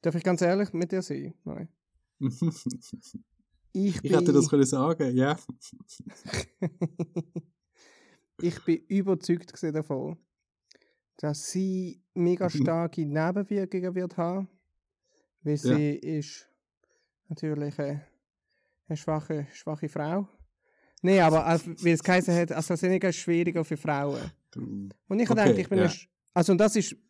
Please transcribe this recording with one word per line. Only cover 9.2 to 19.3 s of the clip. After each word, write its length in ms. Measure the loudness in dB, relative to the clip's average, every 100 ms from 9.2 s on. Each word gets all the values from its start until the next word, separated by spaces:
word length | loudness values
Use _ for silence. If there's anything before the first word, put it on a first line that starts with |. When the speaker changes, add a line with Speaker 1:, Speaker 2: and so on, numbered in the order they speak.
| 0 -2 -4
Speaker 1:
gewesen 200 | -8 -4
davon, 440 | -4 -4 -6 -6 -10 _ _ _ _ _ _ _ _ _ _
dass 340 | -6 -6 -6
sie 500 | -2 -2 -2 -6 -12 _
mega 320 | -2 0 2 -2
Speaker 2:
Mhm. 40 | 0
Speaker 1:
starke 420 | 0 0 -2 -4 -2
Nebenwirkungen 920 | 0 0 -2 -2 -4 -2 -4 -4 -4
wird 220 | -4 -4
haben, 300 | -2 -2 -6 _ _ _ _ _ _ _ _ _
weil 120 | -4 0
Speaker 2:
Ja. 200 | 2 2
Speaker 1:
sie 160 | 2 -2
ist 540 | -6 -6 -6 -14 _ _ _ _ _ _ _ _ _
natürlich 480 | -8 -6 -4 -4 -4
eine, 220 | -6 -6 -12 _ _ _ _ _ _ _ _
eine 100 | -8
schwache, 500 | -4 -4 -4